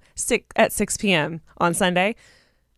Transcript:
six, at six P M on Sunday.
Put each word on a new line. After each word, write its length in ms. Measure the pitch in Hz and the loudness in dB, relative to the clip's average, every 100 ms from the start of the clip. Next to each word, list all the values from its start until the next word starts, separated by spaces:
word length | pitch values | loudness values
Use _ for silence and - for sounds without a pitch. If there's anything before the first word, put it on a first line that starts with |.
| _ - | _ -10
six, 300 | - 247 - - | -2 -2 -2 0
at 160 | 220 | 0
six 220 | - 208 - | 0 -4 -2
P 140 | 202 | 0
M 280 | 175 143 160 - - | 0 0 -6 -14 -2
on 160 | 175 | -2
Sunday. 420 | 170 190 180 196 226 - _ _ _ _ | 2 0 2 0 -4 -16 _ _ _ _